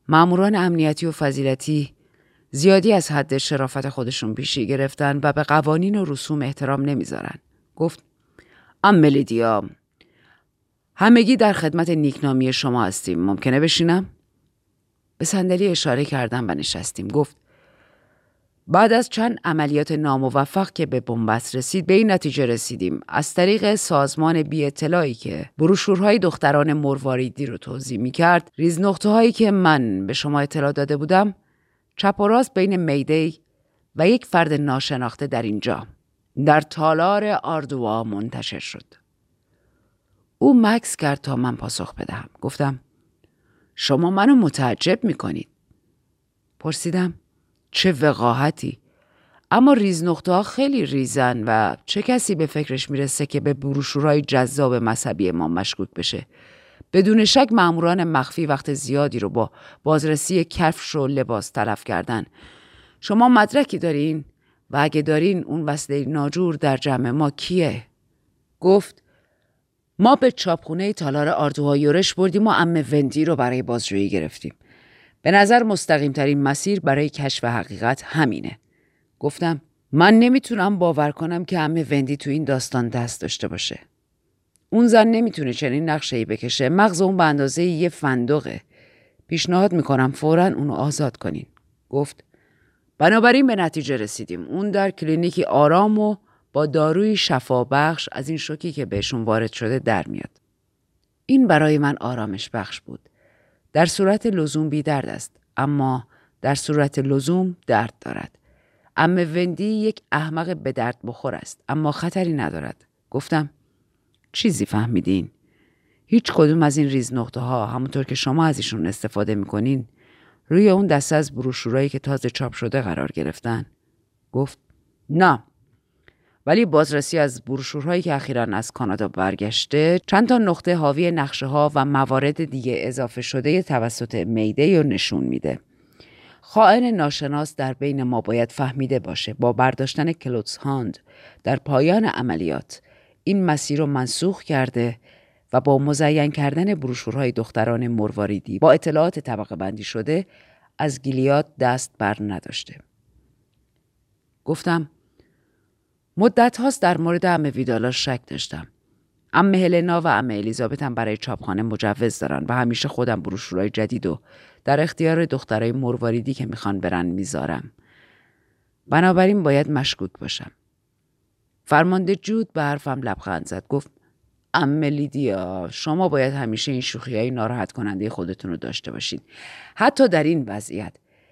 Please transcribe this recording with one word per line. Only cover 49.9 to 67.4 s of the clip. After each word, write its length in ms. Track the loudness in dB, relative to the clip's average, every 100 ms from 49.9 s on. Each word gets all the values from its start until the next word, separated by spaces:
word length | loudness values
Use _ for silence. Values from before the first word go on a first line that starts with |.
| 0 0 -2 0 0
خیلی 420 | 0 -2 0 0 -2
ریزن 580 | -2 -2 0 0 0 0
و 280 | 2 2 -2 -6
چه 160 | -4
کسی 340 | 0 0 0 -2
به 100 | -2
فکرش 440 | -4 -4 -6 -4
می‌رسه 360 | -4 -2 -4 -2
که 140 | -2
به 140 | -2
بروشورهای 680 | -2 -2 -4 -2 0 2 2
جذاب 520 | 2 0 0 0 0
مذهبی 580 | 2 0 -2 -4 -2 -2
ما 160 | 0 -2
مشکوک 420 | -2 -4 -6 -8 -6
بشه؟ 300 | -6 -8 -12 _ -20 -20 _ _ 0
بدون 320 | 2 4 4 4
شک 220 | 4 4
مأموران 520 | 4 2 2 0 0
مخفی 420 | 0 -2 -2 -4 -2
وقت 280 | -2 -4
زیادی 460 | -6 -2 -2 -2 -2
رو 100 | -2
با 220 | -2 -2 -6 -20 -8
بازرسی 600 | 0 0 0 -2 0 -2
کفش 520 | -2 0 -2 -2 -6 -4
و 120 | -2
لباس 420 | -2 -2 -4 -6
تلف 340 | -4 -2 -4
کردن. 420 | -4 -6 -4 -6 -6 _ -20 -20 _ _ _ _
شما 300 | -2 4 6
مدرکی 480 | 6 4 2 0 -2
دارین؟ 480 | -2 0 -2 -4 -8 _ _ _ -6
و 80 | 0
اگه 200 | 2 2
دارین، 420 | 2 2 2 0
اون 180 | -2 -4
وسیلهٔ 480 | -4 -4 -4 -4 -2
ناجور 460 | -2 -2 -2 -2 0
در 220 | 0 0
جمع 340 | 0 -2 0
ما 180 | 0 0
کیه؟» 540 | -2